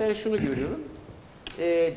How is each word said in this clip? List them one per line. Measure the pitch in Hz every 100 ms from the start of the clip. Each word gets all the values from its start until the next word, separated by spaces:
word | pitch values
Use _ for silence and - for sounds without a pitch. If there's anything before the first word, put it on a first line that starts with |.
ben | 220
şunu | 208 220 214
görüyorum. | 139 127 147 302 294 - - - - - - -
E, | 170 170 165